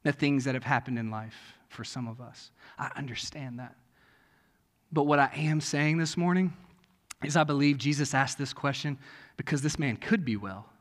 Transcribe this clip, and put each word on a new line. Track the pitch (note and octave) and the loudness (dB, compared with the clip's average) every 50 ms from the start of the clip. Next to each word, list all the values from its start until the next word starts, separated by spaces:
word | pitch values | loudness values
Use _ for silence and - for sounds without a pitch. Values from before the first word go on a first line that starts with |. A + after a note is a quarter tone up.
the | _ D#3 | _ 0
things | C#3 - D3+ C#3+ C#3+ C3+ B2 | 2 2 2 2 2 2 2
that | C#3 B2+ | 0 -2
have | B2+ B2+ | -2 0
happened | - C#3 A#2+ - - B2 A#2 | 2 2 2 2 -2 -4 -4
in | A2+ A2 | -2 -4
life | A2 G#2+ A2 A2 - - - - - _ _ _ | -6 -8 -10 -12 -16 -18 -20 -20 -20 _ _ _
for | - - | -14 -12
some | A2+ - - C3 B2 A2+ | -12 -10 -8 -8 -8 -8
of | A2 A#2+ | -8 -12
us. | B2 - - - - - _ _ - - - - | -14 -18 -18 -20 -20 -20 _ _ -20 -20 -10 -8
I | D3 - - | -8 -8 -6
understand | - C#3+ B2+ A#2 - - - - D3+ C3+ B2+ A#2+ A#2+ | -8 -8 -8 -8 -8 -10 -10 -10 -10 -10 -10 -10 -12
that. | B2+ A#2+ - _ _ _ _ _ _ _ _ _ _ _ _ _ _ _ _ _ _ _ _ _ _ _ | -12 -14 -16 _ _ _ _ _ _ _ _ _ _ _ _ _ _ _ _ _ _ _ _ _ _ _
But | D#3 D#3 C#3+ | 0 2 4
what | D3 D3 C#3+ | 4 6 6
I | C#3 C3 - | 4 4 2
am | C#3+ D3+ D#3 D#3 D#3 | 0 0 2 2 2
saying | D3 - - C#3+ D3 D3+ D#3+ | 0 0 0 2 4 4 4
this | E3 E3 D#3 - F3 | 2 0 0 0 0
morning | E3+ F3+ F3+ F#3 F#3 F3 - - - - _ _ _ _ _ _ _ _ - _ - | 2 4 4 4 2 0 -2 -8 -20 -20 _ _ _ _ _ _ _ _ -10 _ -6
is | C#3+ C#3+ | 0 4
I | F3 D#3 | 4 4
believe | D3 C#3+ C#3 C#3+ D3 C#3+ C3 | 4 4 4 4 4 4 4
Jesus | A2 C#3+ D3 C#3 D3 C3+ | 0 0 0 0 0 0
asked | - C3+ C#3 C3 - | 2 2 2 0 -2
this | - C#3 B2 | -6 -6 -6
question | - - - C#3 C3+ - - D3 C#3 - - - - - - - _ - | -6 -4 -2 -2 -2 -2 -4 -6 -6 -6 -10 -20 -20 -20 -20 -18 _ -10
because | - - D#3 C#3 | -2 -2 0 0
this | C3 D3+ - - | 0 0 0 0
man | D3+ C3+ A2 | -2 -2 -2
could | - - - A3+ A3 D#3+ | -4 0 0 0 2 2
be | A#2+ G#2+ | -2 -2
well | G2+ G#2 G2 F#2+ G2 - - _ _ | -2 -4 -8 -10 -12 -14 -18 _ _